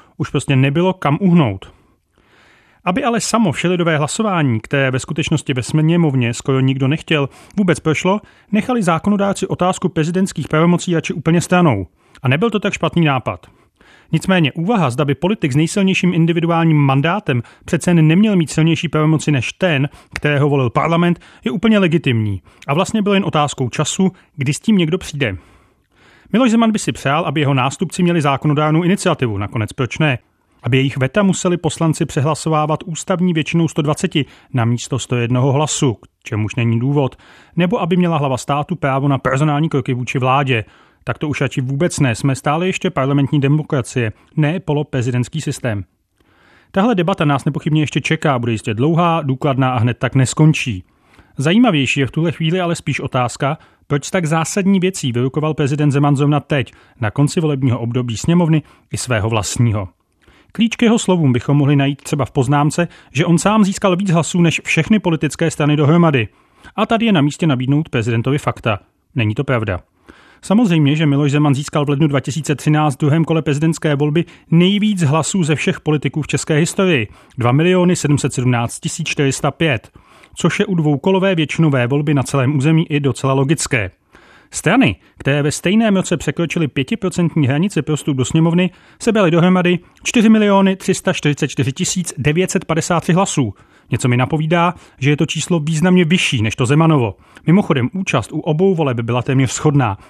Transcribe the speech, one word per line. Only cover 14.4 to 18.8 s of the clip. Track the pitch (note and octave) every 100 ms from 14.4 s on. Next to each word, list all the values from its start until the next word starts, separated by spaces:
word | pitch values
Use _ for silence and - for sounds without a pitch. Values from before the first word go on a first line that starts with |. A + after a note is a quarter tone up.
| D3
úvaha, | - E3+ A#3 D3
zda | A#2+ D3
by | C#3
politik | F3 A3 D#3+
s | B2+
nejsilnějším | D#3+ - F#3+ F3+ F3+
individuálním | F3+ E3 E3+ E3 E3 E3 D3+
mandátem | C#3 C3+ D3+ G3 - B2 - - -
přece | E3+ -
jen | E3+ D#3
neměl | E3 A3 F#3+
mít | D#3
silnější | - D#3+ D#3+